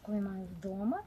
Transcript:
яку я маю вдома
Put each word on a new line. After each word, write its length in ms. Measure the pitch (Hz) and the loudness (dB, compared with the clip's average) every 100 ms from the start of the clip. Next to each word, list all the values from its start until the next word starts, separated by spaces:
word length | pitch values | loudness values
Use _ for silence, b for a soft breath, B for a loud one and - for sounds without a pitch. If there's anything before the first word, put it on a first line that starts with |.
яку 120 | - | 0
я 80 | 208 | 2
маю 240 | 196 190 180 | 2 -2 -6
вдома 560 | 175 190 190 208 359 | -6 -4 0 2 2